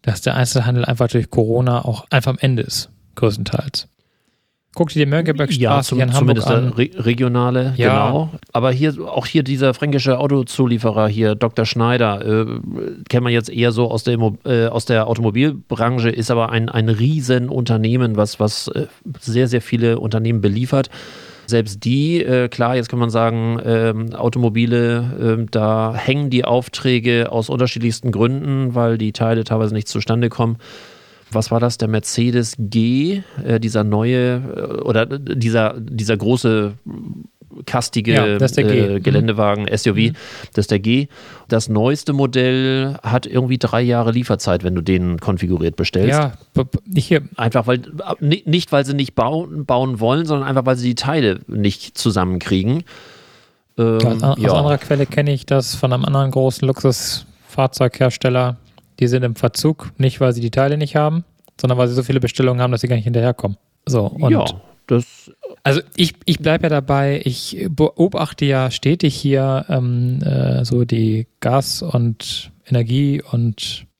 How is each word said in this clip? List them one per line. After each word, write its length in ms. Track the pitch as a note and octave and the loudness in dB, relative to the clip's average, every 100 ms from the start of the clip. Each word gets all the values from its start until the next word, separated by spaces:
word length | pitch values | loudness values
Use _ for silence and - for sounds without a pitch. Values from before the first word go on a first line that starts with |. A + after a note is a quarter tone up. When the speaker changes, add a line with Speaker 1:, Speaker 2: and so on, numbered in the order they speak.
Speaker 1:
dass 200 | - G2 | -2 -2
der 140 | - C3 | -2 0
Einzelhandel 500 | A#2+ C3 A#2 B2 A#2+ | 0 0 0 0 0
einfach 220 | A#2 B2 | 0 2
durch 220 | A#2+ A2+ | 0 0
Corona 520 | - A2 A#2 B2 B2 - | 0 2 2 0 0 -2
auch 200 | A2 - | -6 0
einfach 220 | B2+ C3 | 0 0
am 60 | B2+ | 0
Ende 240 | C3+ A#2+ | 0 0
ist, 260 | - - - _ _ - | -2 -8 -10 _ _ -2
größtenteils. 720 | A2+ G#2 - - - - - _ _ _ _ _ _ _ _ - | 0 0 -4 -4 -4 -8 -10 _ _ _ _ _ _ _ _ -4
Guck 120 | E3 | -2
dir 160 | D#3 C#3+ | 0 0
die 40 | |
Mönckebergstraße 520 | D3+ D#3+ D3 C#3+ C3+ | 2 0 -2 -2 0
Speaker 2:
Ja, 180 | A#2 C#3 | 2 2
zum-, 160 | C3 B2+ | 0 0
Speaker 1:
hier 40 | B2+ | 2
in 60 | |
Hamburg 280 | B2+ B2 A2+ | 2 4 2
Speaker 2:
zumindest 60 | - | 2
der 80 | A#2 | 2
Speaker 1:
an. 160 | B2 | 2
Speaker 2:
re-, 320 | A#2+ B2+ - A#2 | 0 -2 0 -2
regionale, 680 | A#2+ B2+ B2 B2 B2+ B2+ B2+ | 0 2 2 2 0 0 0
Speaker 1:
Ja. 300 | B2 C3+ - | 2 4 2
Speaker 2:
genau. 220 | C#3+ D#3 D#3+ - | 0 -4 -8 -6
Aber 220 | A#2+ C3 | 0 0
hier, 200 | B2+ D3+ C#3+ - | 2 0 -2 -6
auch 180 | - - | -6 0
hier 160 | D#3+ | 0
dieser 320 | C3 C3+ C3+ | 0 2 0
fränkische 460 | B2 D3 C#3 C3 B2+ | 0 0 0 2 0
Autozulieferer 880 | C#3+ C#3 A#2+ - B2+ A#2 A2+ G#2+ G#2+ | 2 0 0 0 2 2 2 2 0
hier, 260 | G#2+ A2 G#2+ | 2 0 2
Doktor 300 | A#2 - A2 | 0 0 -2
Schneider, 540 | A#2 A#2 B2 A2+ G2+ G#2+ | 0 2 2 0 0 0
äh, 200 | A2 A2 A#2 - - G#2+ - - | 0 0 -6 -8 -8 -8 -10 -2
kennt 160 | A#2+ | 0
man 80 | B2 | 2
jetzt 180 | A#2+ A2 | 0 0
eher 220 | A2+ A#2+ | 0 0
so 180 | A2+ A#2+ | 2 0
aus 140 | A2+ | 0
der 120 | - A#2 | 0 2
Immo-, 220 | A2 - | 0 0
äh, 220 | - A#2+ A2+ | 0 2 2
aus 160 | A#2 | -2
der 240 | - A2+ A2 | 2 2 2
Automobilbranche, 1040 | A2 A2+ G#2+ D3 C#3+ - A2+ A#2 B2+ A#2 | 0 0 2 0 -2 -8 -2 0 2 0
ist 200 | A2+ G#2+ | 0 0
aber 200 | A#2 A2+ | 0 2
ein, 160 | A2+ A2+ | 0 0
ein 220 | A2+ A2 | 0 2
Riesenunternehmen, 1300 | G#2+ B2+ D#3 B2 B2+ B2 C3+ A#2 A2+ A2 B2 A#2+ G#2 | 2 2 0 2 0 0 -2 0 0 2 2 0 0
was, 200 | G#2 - | -2 0
was, 260 | G#2+ - - | -2 -2 -6
äh, 200 | - - - - C3+ | -6 -8 -10 -16 -12
sehr, 260 | - A2+ B2+ | -2 0 2
sehr 140 | A#2+ | 0
viele 360 | - A#2+ A#2 A#2 | -2 0 0 0
Unternehmen 440 | A2+ A2+ A2+ A#2 | -2 -2 0 2
beliefert. 480 | G2+ G#2 B2+ C#3 C3+ - - - - - - | 2 0 0 0 -2 -8 -20 -20 -20 -20 -2
Selbst 400 | A#2 G#2+ G2+ A2+ | 0 0 -4 -2
die, 360 | C3 D3+ E3+ | 0 0 0
äh, 280 | B2+ B2+ B2 | 2 0 0
klar, 260 | - A#2+ B2+ | -2 0 0
jetzt 140 | A#2 | -2
kann 100 | B2 | -2
man 100 | A#2 | 0
sagen, 500 | A2+ A2+ A2+ A2+ A2+ | 2 0 0 -2 -2
ähm, 500 | - A2+ A2+ A2 A2+ | 0 2 2 -2 -6
Automobile, 920 | A#2 A#2+ B2+ A#2+ A2 A#2 A#2+ A#2 A#2 B2 - | -2 -2 2 0 2 2 2 2 0 -4 -2
ähm, 240 | A#2 A2+ A2 | 0 0 0
da 420 | A2 G#2+ A2 A2 A#2 | 0 2 0 -2 -2
hängen 340 | - C#3 C#3+ | -2 0 0
die 140 | B2 | 0
Aufträge 880 | - B2 B2 - C3 B2 A#2+ A#2 A#2 | 2 0 0 -4 0 0 2 0 0
aus 160 | A#2 A2+ | -2 -2
unterschiedlichsten 640 | C3+ B2 A#2 A#2 A2+ B2 | -2 -2 0 -2 -2 -4
Gründen, 640 | G2+ A#2 C3+ D3+ C3+ C3 A#2+ | 0 0 0 -2 -2 0 0
weil 220 | A#2 A2+ | 0 0
die 160 | A2 | -2
Teile 320 | - A2+ A2+ G#2+ | -2 0 0 0
teilweise 280 | A2+ G#2+ | 0 0
nicht 140 | G#2+ G#2 | -2 -4
zustande 400 | G#2+ G#2 A2+ A#2+ | -6 -2 0 0
kommen. 300 | - A#2 A#2 - - - - - - _ | 0 -2 -2 -10 -20 -20 -20 -20 -20 _
Was 180 | A2 - | -4 0
war 100 | A#2 | 0
das? 200 | A#2+ A#2 | 0 -2
Der 80 | A2 | -2
Mercedes 680 | G#2+ - - A#2+ A#2+ A2+ - | -2 -2 -2 0 0 -2 -6
G, 680 | G#2 A2+ A2+ C3 D#3+ G3 F#3+ - | -2 0 2 0 0 -4 -8 -8
äh, 160 | - A2+ | -2 0
dieser 240 | A2+ A2 | 0 0
neue, 520 | G#2 G#2 A#2 B2+ B2 B2 C3 - | 0 0 2 2 0 -2 -4 -8
äh, 260 | - - | -6 -4
oder 220 | - A2 A#2 | 0 0 0
dieser, 680 | C#3 C#3 C3+ A2+ A2+ A2 B2 | -4 -4 -2 2 2 0 -2
dieser 360 | A2+ A#2+ G#2 G#2+ | -8 -4 -2 0
große 580 | G2+ B2 A#2+ A2 G#2 A2 - - - - - _ - - - | 2 2 2 2 -2 -6 -14 -14 -12 -14 -16 _ -20 -18 -4
kastige, 480 | B2+ - A#2+ A2 | -4 -2 -4 0
Speaker 1:
Ja, 240 | G#2+ G#2+ G#2 | 2 2 2
das 140 | C3+ | 2
ist 60 | - | 2
der 60 | G#2+ | 2
G. 140 | G#2 | 2
Speaker 2:
äh, 140 | G2+ G2 | 2 0
Speaker 1:
Mhm. 40 | |
Speaker 2:
Geländewagen, 640 | G2 G2+ A2+ G#2 G#2 G#2 G2+ | 2 2 2 2 2 0 -2
S 200 | G#2+ G2+ | 0 0
U 80 | G2+ | 2
V. 40 | |
Speaker 1:
Mhm. 140 | A2+ - - - - | 0 -2 -14 -18 -6
Speaker 2:
Das 100 | - G#2 | -4 0
ist 60 | |
der 80 | G#2 | 0
G. 280 | G#2+ B2 C#3+ - - - - | 2 0 0 -10 -20 -20 -2
Das 200 | A2+ - | -2 2
neueste 460 | G#2+ A#2 D3 - | 2 2 0 -2
Modell 840 | C#3 C#3 B2+ B2+ C3 C3 C3 C3+ C#3 | 0 2 2 2 2 0 0 -2 -6
hat 240 | A2+ A2 - | -2 -2 0
irgendwie 320 | B2+ B2+ B2+ | 0 0 0
drei 240 | - A2+ | 0 2
Jahre 300 | B2 A#2+ A2+ | 2 2 2
Lieferzeit, 520 | A#2 A#2+ G#2+ - F2 | 0 0 -2 2 0
wenn 120 | F2+ F2+ | 0 0
du 60 | |
den 380 | E2 F#2 F2+ E2+ | 2 2 0 -2
konfiguriert 560 | - F2+ F2+ F2 E2+ - | -2 -2 0 0 -2 -2
bestellst. 340 | F#2 F#2 G#2+ | -2 2 2
Speaker 1:
Ja, 240 | D3 C#3+ - _ | 2 0 -6 _
b-, 100 | - | -2
b-, 380 | C3 - - F3+ | -2 -4 -2 -2
hier. 220 | - D#3+ B2+ - | 2 0 0 -2
Speaker 2:
Einfach 280 | A#2 B2 A2+ | 0 0 0
weil, 160 | B2+ B2 D3+ - - | -2 -2 -12 -8 -2
ni-, 240 | D3 F#3 E3+ | 0 0 0
nicht 260 | E3+ - | -2 2
weil 140 | C#3+ C3+ | 0 0
sie 80 | |
nicht 220 | C#3+ C3 - | -2 -2 0
bauen, 500 | A#2 D#3+ F3 D#3 C#3 | 0 -2 -6 -8 0
bauen 340 | B2 C3 A2+ | 0 0 0
wollen, 280 | A2+ C#3+ D#3+ | 2 2 0
sondern 200 | D3 C#3 | -2 0
einfach 180 | C3 B2+ | 0 0
weil 100 | B2+ | 0
sie 120 | B2 | 0
die 60 | A#2+ | -2
Teile 440 | C3+ D#3+ A2+ F#2+ - | -2 2 2 0 -4
nicht 500 | A2 G2+ - - - | 0 0 -2 -12 -4
zusammenkriegen. 880 | A#2 F#2+ F2+ F2+ - F#2+ G2 D3+ - - - - - - _ _ _ - | 0 0 0 -2 0 0 2 -2 -4 -20 -20 -20 -20 -20 _ _ _ -2
Ähm, 180 | A2+ A2+ | 0 2
Speaker 1:
Ja, 80 | A#2 | 0
aus 120 | A2+ | 2
an-, 180 | C#3 C3+ | 0 2
Speaker 2:
ja. 80 | G#2 | 2
Speaker 1:
aus 60 | F#2 | 2
anderer 200 | D3 C#3+ | 2 0
Quelle 280 | - C#3 C#3 | 0 -2 0
kenne 260 | - C#3+ | 0 0
ich 140 | C#3 - | -2 0
das 260 | C3+ B2+ - | 0 0 -2
von 160 | C3 | -2
einem 140 | B2 C3+ | 0 0
anderen 240 | C#3 C3+ | 0 0
großen 360 | C3+ C3 - C3 | 2 0 0 -2
Luxusfahrzeughersteller. 1900 | C3 C3+ B2 - - - _ _ - C3 - B2+ - B2+ - B2+ B2+ B2 A#2+ - _ _ - | 2 0 0 -4 -8 -10 _ _ -2 -2 0 -2 2 0 2 0 2 0 -4 -14 _ _ -2
Die 80 | B2 | 0
sind 160 | B2+ | 2
im 120 | B2 A2 | 0 0
Verzug, 560 | A#2 - D3+ D#3 - - | -2 0 -2 -2 -10 -2
nicht 240 | C3+ - | -2 2
weil 120 | C3 | 0
sie 80 | A#2+ | 0
die 100 | A#2 | -2
Teile 260 | C3 C#3 D3 | 0 0 0
nicht 180 | D3 D3+ | 0 0
haben, 300 | D3+ E3 - _ _ - | 0 -2 -6 _ _ -4
sondern 180 | B2+ B2 | 0 2
weil 100 | B2 | 2
sie 60 | |
so 100 | B2 | 0
viele 160 | B2 C3+ | 0 0
Bestellungen 420 | B2 - C3 B2 | 0 0 0 2
haben, 100 | B2 | 0
dass 100 | A#2+ | 0
sie 60 | A#2+ | 0
gar 80 | A#2+ | 0
nicht 80 | A2 | 2
hinterherkommen. 520 | A#2+ A#2+ A#2+ G2 G2+ _ _ - | 2 0 0 -6 -6 _ _ -2
So, 200 | B2 G2+ | 0 0
und 260 | - C#3+ | 0 2
Speaker 2:
Ja, 140 | G#2+ - F#2 - _ - | 4 2 -6 -20 _ 0
das 440 | A#2+ A#2+ - - _ - - | 0 0 -16 -20 _ -20 -4
Speaker 1:
also 180 | C#3 D3 - - | 0 0 -2 0
ich, 180 | E3+ - - | 0 0 -4
ich 140 | - | 0
bleib 240 | D#3 E3 | 2 2
ja 60 | D#3+ | 2
dabei, 520 | D3+ C3+ C#3 C#3 C#3+ - | 0 2 0 2 0 -4
ich 420 | B2 - F#3 F3+ | -6 -8 -6 -6
beobachte 760 | D3 D#3 - F3+ F#3 D#3 - C#3+ | 2 0 4 2 2 -4 -2 0
ja 240 | C3+ C3 | 2 0
stetig 440 | - C3+ E3+ D#3 - | -2 0 2 0 0
hier, 500 | C#3+ C3+ C3+ C3+ - | 0 2 2 -2 0
ähm, 540 | C3+ B2 B2 B2 B2+ | -2 0 0 0 0
äh, 420 | - C3+ C3 B2+ | 0 0 0 0
so 220 | A#2+ B2 A#2+ | 0 0 2
die 420 | A2+ A2 A2 A#2 _ | 2 2 0 -4 _
Gas 420 | A#2+ C3 - - | 0 0 0 -6
und 680 | F3 B2 A#2 A2 - - - _ - | -2 0 0 -2 -8 -10 -12 _ -2
Energie 540 | B2 A2+ B2+ C#3+ C#3+ - | -2 0 0 0 -2 -2
und 540 | A#2+ A#2 G#2+ - - - | -2 0 -2 -10 -12 -16